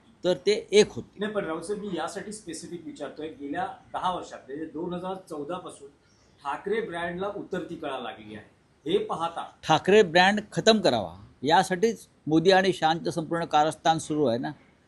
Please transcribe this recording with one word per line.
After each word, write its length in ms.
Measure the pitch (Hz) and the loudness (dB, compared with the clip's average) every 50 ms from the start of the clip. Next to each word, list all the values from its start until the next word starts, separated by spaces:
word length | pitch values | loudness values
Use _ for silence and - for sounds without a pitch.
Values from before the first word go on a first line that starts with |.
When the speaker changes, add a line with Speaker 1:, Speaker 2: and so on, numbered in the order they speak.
| _ _ _ _ - | _ _ _ _ -2
Speaker 1:
तर 120 | 175 180 | 0 0
ते 160 | 180 - 196 208 - - - | 0 2 0 0 0 0 4
एक 220 | 180 208 208 - - | 4 4 4 4 2
होते. 260 | - - - - - | -8 -12 -12 -10 -8
Speaker 2:
नाही, 140 | 196 214 214 | -8 -6 -4
पण 120 | 208 175 | -4 -4
राऊत 180 | 160 156 160 175 | -4 -6 -6 -6
साहेब, 200 | - 208 185 196 | -6 -8 -8 -6
मी 140 | 208 175 | -6 -6
यासाठी 360 | 160 151 170 - 202 175 202 214 | -6 -6 -6 -8 -10 -10 -10 -12
स्पेसिफिक 540 | - - 170 156 - - 156 175 170 156 | -14 -12 -12 -12 -12 -12 -12 -14 -14 -12
विचारतोय, 420 | 151 139 - 147 131 - - 151 160 | -14 -12 -12 -12 -12 -10 -10 -12 -12
गेल्या 360 | 151 - 143 139 151 175 180 185 - - - _ - | -12 -12 -10 -8 -6 -6 -6 -6 -8 -12 -16 _ -8
दहा 220 | 135 147 180 180 | -6 -4 -4 -4
वर्षात, 240 | 160 - - 123 113 - | -4 -8 -12 -14 -16 -14
म्हणजे 180 | - 139 151 160 | -14 -12 -10 -10
दोन 280 | 151 143 151 175 180 180 | -10 -10 -8 -8 -6 -6
हजार 200 | 175 175 180 190 185 - - | -6 -6 -8 -8 -10 -10 -12
चौदा 300 | 165 147 143 143 175 180 | -12 -10 -8 -8 -10 -10
पासून 300 | 170 156 - - - 104 - _ _ _ _ _ _ _ _ _ - | -10 -14 -16 -18 -20 -20 -20 _ _ _ _ _ _ _ _ _ -8
ठाकरे 380 | 139 143 151 - 196 208 226 | -8 -8 -6 -4 -2 -2 -2
ब्रँडला 480 | 202 - 170 170 175 175 175 175 190 208 | -2 -4 -6 -6 -6 -6 -4 -4 -6 -6
उतरती 480 | 202 - - - - 180 160 - 170 | -6 -8 -8 -8 -6 -8 -6 -8 -10
कळा 220 | 147 156 143 135 131 | -10 -8 -6 -6 -6
लागली 360 | 120 113 104 107 107 107 107 | -8 -10 -10 -12 -14 -16 -16
आहे. 100 | 104 - - _ _ _ _ _ _ - | -16 -16 -20 _ _ _ _ _ _ -4
हे 120 | 143 175 220 | -2 0 0
पाहता 440 | 220 - 208 160 165 170 - - - - - _ - | 0 -2 -4 -4 -4 -4 -6 -8 -10 -12 -14 _ 0
Speaker 1:
ठाकरे 380 | - 156 151 - - 190 220 214 | 2 2 2 4 6 6 6 6
ब्रँड 360 | 170 151 180 180 190 208 214 208 - - | 6 6 6 6 6 4 2 -2 -6 -6
खतम 280 | - - 220 226 214 | 2 4 4 6 6
करावा 360 | 170 165 123 117 98 82 82 95 - - - _ - | 4 2 2 2 0 -4 -8 -14 -20 -20 -12 _ 2
यासाठीच 640 | 139 156 185 180 - 185 180 185 233 220 - - - _ _ _ | 4 4 4 4 4 2 0 2 0 0 -2 -8 -20 _ _ _
मोदी 240 | 147 151 160 160 185 190 | 2 2 4 6 6 6
आणि 200 | 185 190 190 175 | 6 6 4 2
शहांचं 380 | - - 156 170 170 - 175 | 2 2 2 2 0 -2 -4
संपूर्ण 340 | 156 170 165 147 170 170 170 | -4 -4 -4 -4 -4 -4 -2
कारस्थान 520 | 143 - 151 151 160 147 - - 170 165 160 | 2 2 4 4 2 0 0 2 2 2 2
सुरू 280 | - - 160 151 151 | 0 -2 0 2 2
आहे 120 | 127 113 120 | 2 2 0
ना. 100 | 139 151 143 - _ _ _ _ _ | -2 -6 -8 -10 _ _ _ _ _